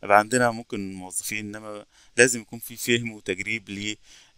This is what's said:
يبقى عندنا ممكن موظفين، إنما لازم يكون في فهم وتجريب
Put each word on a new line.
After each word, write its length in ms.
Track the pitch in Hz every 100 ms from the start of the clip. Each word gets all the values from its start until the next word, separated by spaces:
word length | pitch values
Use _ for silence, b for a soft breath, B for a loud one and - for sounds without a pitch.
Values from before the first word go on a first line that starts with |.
يبقى 140 | 107 101
عندنا 320 | 107 127 120
ممكن 420 | 113 120 113 98
موظفين، 540 | 95 92 - - 107 107 107
إنما 300 | 107 104 104 b b -
لازم 240 | 127 120
يكون 180 | 107 117
في 180 | - 117
فهم 360 | - 120 117
وتجريب 840 | 107 101 92 104 113 98 98 104 104 b b b